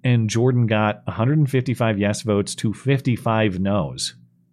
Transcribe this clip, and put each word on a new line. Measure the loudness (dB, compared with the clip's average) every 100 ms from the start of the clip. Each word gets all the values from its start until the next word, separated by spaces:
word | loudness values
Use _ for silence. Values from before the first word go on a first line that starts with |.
and | 0 2 2
Jordan | 2 2 2 2
got | 2 0 -2 -6
a |
hundred | -2 0 2
and | 2
fifty-five | 0 -2 -2 0 0
yes | 0 -2
votes | 0 0 0 -4
to | -6
fifty-five | -4 -2 0 0 -2 0 0 0 0
no's, | 0 0 -2 -6 -10 -10 -20 _ _